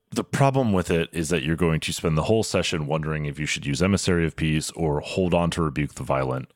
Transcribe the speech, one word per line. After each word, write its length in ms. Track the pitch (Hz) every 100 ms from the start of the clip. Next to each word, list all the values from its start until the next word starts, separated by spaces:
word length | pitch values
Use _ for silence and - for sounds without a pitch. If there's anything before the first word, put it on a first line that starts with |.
| -
the 120 | 123
problem 500 | - - 139 135 120
with 180 | 95 87
it 180 | 85 82
is 160 | 82 78
that 140 | 85
you're 120 | 69 80
going 240 | 82 80
to 120 | -
spend 240 | 82 87 78
the 60 |
whole 200 | 76 113
session 420 | 104 95 85 85 71
wondering 380 | 80 78 78 73
if 140 | 69
you 60 | 73
should 200 | 80 73
use 160 | 69
Emissary 440 | 92 95 - 87 80
of 100 | -
Peace 340 | 78 78 -
or 280 | - 82 73
hold 340 | - - 90
on 160 | 85 85
to 100 | 85
Rebuke 340 | 80 67 135 -
the 80 |
Violent. 460 | 131 139 131 131 123